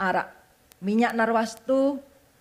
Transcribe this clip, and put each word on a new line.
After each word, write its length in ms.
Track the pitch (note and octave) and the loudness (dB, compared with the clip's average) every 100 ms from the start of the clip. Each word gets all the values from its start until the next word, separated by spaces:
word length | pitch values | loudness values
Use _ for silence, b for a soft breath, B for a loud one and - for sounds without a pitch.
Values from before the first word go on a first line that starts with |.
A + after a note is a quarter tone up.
arak. 320 | F#3+ F3+ - - _ _ _ - | -2 -2 -4 -10 _ _ _ -10
Minyak 320 | F#3+ A3 A#3 | -2 2 2
narwastu 880 | A#3 A3+ A3+ A3 - - C4+ C#4 C#4 - _ _ _ | 2 0 0 -2 -6 -2 0 2 -2 -10 _ _ _